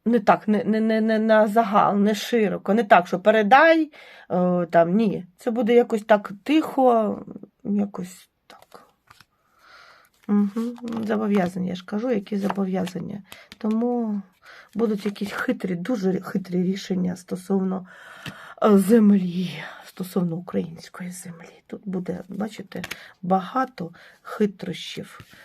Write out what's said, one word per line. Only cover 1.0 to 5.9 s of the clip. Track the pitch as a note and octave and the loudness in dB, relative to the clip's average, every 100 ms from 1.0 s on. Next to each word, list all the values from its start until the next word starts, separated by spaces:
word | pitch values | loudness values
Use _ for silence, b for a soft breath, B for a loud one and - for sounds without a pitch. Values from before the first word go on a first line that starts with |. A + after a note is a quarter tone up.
не | A3 A3 | 0 0
на | A3 G#3+ G#3+ | 4 4 4
загал, | G#3+ G#3 G#3 D#3 G3+ | 2 2 4 4 4
не | G3+ | 2
широко, | G#3 - A#3+ G3+ F3 - | 0 0 0 0 -2 0
не | G#3+ | 0
так, | A#3 G3 F3 | 4 4 4
що | F3+ | 0
передай, | G#3+ A3 G3+ C4+ E4 E4 D4+ B B B B | 2 4 6 6 6 4 0 B B B B
е, | F3+ F3+ F3 F3 | 0 2 0 2
там, | E3+ E3+ G3 | 4 4 2
ні. | A3 E3 - _ | 0 -2 -8 _
Це | B3+ | -6
буде | A3+ A3 | -2 4
якось | A#3+ A#3 | 4 4